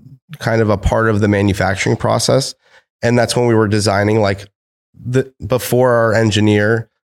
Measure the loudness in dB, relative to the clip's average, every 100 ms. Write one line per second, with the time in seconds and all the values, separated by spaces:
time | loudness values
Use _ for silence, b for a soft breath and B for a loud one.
0 | -20 -20 -20 -8 -4 0 0 0 0 0
1 | 0 0 2 2 0 0 -2 -2 -2 -2
2 | 0 -2 0 0 -2 -12 b b b -6
3 | -2 0 0 0 2 2 2 0 0 0
4 | 0 0 0 -4 -10 _ _ _ _ -16
5 | -4 -2 -2 -8 -4 -4 0 0 2 2
6 | 2 2 2 2 2 2 2 -2 -4 _